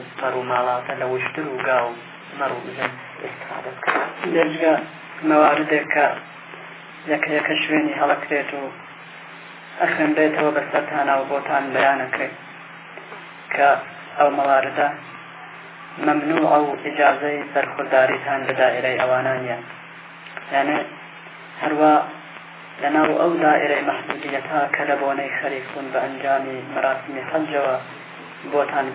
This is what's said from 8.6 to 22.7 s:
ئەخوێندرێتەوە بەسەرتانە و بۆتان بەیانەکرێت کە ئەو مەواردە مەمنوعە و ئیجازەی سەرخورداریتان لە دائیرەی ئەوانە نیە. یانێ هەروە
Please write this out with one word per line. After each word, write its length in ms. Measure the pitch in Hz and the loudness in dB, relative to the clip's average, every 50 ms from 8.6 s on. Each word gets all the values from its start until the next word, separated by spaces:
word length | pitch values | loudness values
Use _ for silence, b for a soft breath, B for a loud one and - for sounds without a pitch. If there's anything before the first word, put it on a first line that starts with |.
| 135 131 - - - - - - - - - - - - - - - - - - - - - - | -8 -8 -10 -12 -16 -18 -18 -18 -18 -18 -18 -18 -18 -18 -18 -18 -18 -18 -18 -18 -18 -12 -2 0
ئەخوێندرێتەوە 680 | 175 - - - 156 151 151 156 156 156 151 151 151 147 147 | 0 2 2 2 2 4 4 6 4 4 4 4 2 2 2
بەسەرتانە 560 | 147 135 - - 147 147 - 151 147 139 139 139 | 0 0 0 0 0 0 0 0 0 2 2 2
و 100 | 135 131 135 | 2 2 0
بۆتان 340 | 143 139 139 - 147 139 135 135 131 | -2 -2 0 0 0 0 0 0 2
بەیانەکرێت 600 | 131 131 135 139 135 131 127 - - 127 131 - - - - - - - - - - - - - - - - - - - - - - - - - | 4 4 4 4 2 0 -4 -4 -4 -4 -6 -8 -12 -16 -16 -16 -18 -18 -18 -18 -18 -18 -18 -18 -18 -16 -16 -16 -16 -16 -16 -18 -16 -10 -4 2
کە 160 | - 143 143 135 - - - - - - - - | 4 6 6 6 4 0 -6 -14 -16 -16 -4 2
ئەو 120 | 143 147 143 139 | 4 4 4 4
مەواردە 500 | 143 139 139 135 135 135 139 131 151 147 147 147 - - - - - - - - - - - - - - - - - - - - - 151 | 2 4 4 4 4 4 2 0 0 0 0 0 -4 -12 -16 -16 -18 -18 -18 -18 -18 -18 -18 -18 -18 -18 -18 -18 -18 -18 -14 -8 -2 0
مەمنوعە 540 | 151 147 147 143 151 165 156 156 - 147 147 147 | 2 2 2 2 0 2 2 4 6 6 4 4
و 40 | 143 135 - - | 2 -2 -4 -6
ئیجازەی 560 | 151 151 147 143 139 135 135 147 147 147 147 143 143 | -4 2 4 4 4 4 4 0 -2 -2 -4 -4 -2
سەرخورداریتان 880 | - 139 131 131 - - 139 - 135 131 131 131 127 131 - 143 139 135 131 | 0 0 0 0 -2 -4 0 4 6 6 6 6 4 0 -2 -2 -2 0 0
لە 60 | 135 - - | 0 2 4
دائیرەی 400 | 160 139 117 123 131 131 123 123 | 4 4 4 2 0 0 2 2
ئەوانە 320 | 131 127 127 127 127 131 131 127 127 | 2 2 2 2 2 0 0 -2 -2
نیە. 140 | 123 120 123 - - - - - - - - - - - - - - - - - - 139 | -4 -6 -6 -8 -12 -16 -16 -18 -18 -18 -18 -18 -18 -18 -18 -18 -16 -14 -14 -8 -2 0
یانێ 260 | 139 139 147 151 151 151 - - - - - - - - - - - - - - - | 2 2 2 0 0 -2 -4 -10 -14 -16 -16 -18 -18 -18 -18 -18 -18 -18 -16 -10 -4
هەروە 320 | - 151 151 147 156 151 151 147 - - - - - - - - - - - - - - | -2 0 4 6 8 8 8 6 4 2 -4 -14 -16 -18 -18 -18 -18 -18 -18 -18 -18 -18